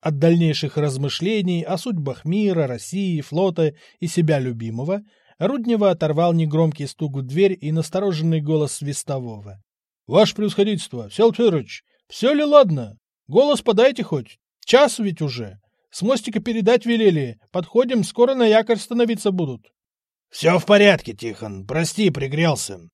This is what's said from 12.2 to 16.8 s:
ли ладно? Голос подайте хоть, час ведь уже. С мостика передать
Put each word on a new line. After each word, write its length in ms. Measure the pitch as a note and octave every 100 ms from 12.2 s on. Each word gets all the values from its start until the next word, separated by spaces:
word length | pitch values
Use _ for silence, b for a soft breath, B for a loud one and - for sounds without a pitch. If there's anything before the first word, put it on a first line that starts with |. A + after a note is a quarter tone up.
| A#3
ли 100 | D4
ладно? 560 | D4+ D4 A#3 D3+ A2 A2 _ _ _
Голос 320 | D#3 G3 G3
подайте 420 | - G3+ B3+ C4+
хоть, 360 | G3+ D3+ A#2 _ _ _
час 340 | - A#3+ C#4+ -
ведь 220 | G#3 F3
уже. 400 | D3+ B2 G#2+ G2+ _ _ _
С 100 | -
мостика 400 | G3+ C4 - G#3+
передать 460 | G#3+ A3+ G#3 B3